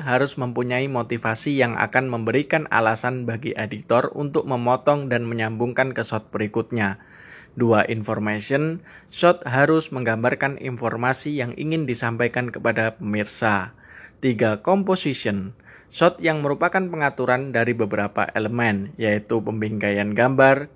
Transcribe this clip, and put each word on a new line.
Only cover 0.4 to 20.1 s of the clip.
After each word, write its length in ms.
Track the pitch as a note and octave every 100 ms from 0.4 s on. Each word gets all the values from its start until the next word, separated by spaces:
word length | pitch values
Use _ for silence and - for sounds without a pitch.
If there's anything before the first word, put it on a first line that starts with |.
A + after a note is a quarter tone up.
| B2+ A#2+ B2 B2 C#3
motivasi 720 | B2+ A2+ A#2+ A2+ A2+ C3+ C#3
yang 160 | A#2+
akan 320 | A2+ A2 B2+ C3
memberikan 640 | A#2 A2+ C3 D3 D#3 D#3
alasan 560 | A2 A2 A2+ B2 B2+ A#2+
bagi 320 | A2+ A2+ -
editor 560 | G#2+ G#2+ - A#2+ C#3
untuk 320 | - D3 D3 -
memotong 640 | B2+ A#2+ B2+ - D3 C3+
dan 160 | A#2+ A#2
menyambungkan 640 | A#2 A2 A2 A#2+ B2 C3 A#2
ke 80 | -
shot 240 | A2 -
berikutnya. 720 | G#2 G#2+ A2+ A2+ A#2+ G2+ G2 - - - - - -
Dua, 240 | A#2+ G#2+ -
information. 960 | A2+ G#2+ A2 G#2+ G#2 G2+ C#3 D#3 E3+ - - -
Shot 320 | - F3 F3 C3
harus 400 | B2+ C#3+ D#3+ -
menggambarkan 720 | C3 A#2 A2+ B2 C3 C#3 C#3+
informasi 800 | C3 A#2 A#2 A2+ B2 C3 D3 D3
yang 160 | A#2+ -
ingin 320 | D3+ D#3+ C#3
disampaikan 640 | A#2+ A#2 A#2 A#2+ B2 B2
kepada 480 | - A#2 A2 A2+ A2
pemirsa. 720 | G#2 G#2 G#2 - A2+ G2+ F#2 - - - - _
Tiga, 400 | C3+ A2+ A2+ G#2+
composition. 880 | - G3 F#3 F#3 D3+ B2+ A2+ G2+ F#2+ - - - -
Shot 240 | - E3+ -
yang 160 | E3 D#3
merupakan 400 | C#3+ C#3+ F3 F#3+
pengaturan 720 | F#3 E3 C#3+ C#3 B2+ B2+ C#3
dari 240 | A#2+ A#2 A2+
beberapa 480 | G#2 G#2 G2+ - G2
elemen, 640 | - G#2+ A#2+ A#2 G2+ G2 -
yaitu 480 | A2 G#2 - A2+
pembingkaian 720 | G#2+ A2 G#2+ G#2+ G#2 G2+ G2+